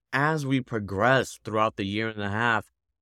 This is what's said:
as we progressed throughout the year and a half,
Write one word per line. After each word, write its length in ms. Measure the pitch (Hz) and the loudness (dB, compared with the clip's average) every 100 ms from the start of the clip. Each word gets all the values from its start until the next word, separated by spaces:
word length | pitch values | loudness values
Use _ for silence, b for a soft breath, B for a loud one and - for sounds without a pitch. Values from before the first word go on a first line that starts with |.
| - | -4
as 340 | 131 147 160 135 | 0 0 0 0
we 160 | 135 | -2
progressed 800 | 123 113 101 95 113 131 107 - | -2 -6 -4 0 4 4 2 -6
throughout 320 | - 107 110 - | -4 0 0 0
the 80 | |
year 240 | 98 101 113 | -4 -2 -4
and 140 | 107 | -4
a 80 | 101 | -4
half, 400 | 104 120 113 - _ _ _ | 0 2 2 -2 _ _ _